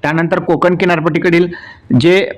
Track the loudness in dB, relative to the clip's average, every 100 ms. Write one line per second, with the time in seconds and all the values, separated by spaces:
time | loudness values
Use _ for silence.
0 | -2 -2 -2 -2 -2 0 0 0 0 0
1 | -2 -2 0 0 0 -4 -20 -20 _ 2
2 | 4 2 0